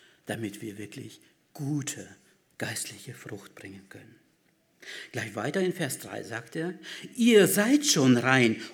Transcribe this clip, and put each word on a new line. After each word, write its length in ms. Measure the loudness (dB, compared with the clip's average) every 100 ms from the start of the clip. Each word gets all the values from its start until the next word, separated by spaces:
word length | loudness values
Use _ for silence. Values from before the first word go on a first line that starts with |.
| _ _ -10
damit 340 | -8 -8 -10
wir 180 | -12 -12
wirklich 420 | -14 -16 -18 -20 _ _ _
gute 520 | -10 -6 -6 -6 -12 -16 -20 _ _ _ -12
geistliche 560 | -10 -8 -10 -14 -18
Frucht 400 | -18 -16 -16 -16
bringen 280 | -20 -18 -18 -20
können. 260 | -20 -20 _ _ _ _ _ _ _ -18 -16 -12
Gleich 240 | -8 -8
weiter 260 | -6 -4 -2
in 120 | -2
Vers 260 | -2 -6 -6
drei 240 | -10 -12
sagt 320 | -10 -12 -10
er, 200 | -8 -8 -10 -16 -16 -10 2
"Ihr 320 | 6 8 8
seid 360 | 4 4 2
schon 320 | 4 4 6 6
rein 440 | 4 4 4 2 -8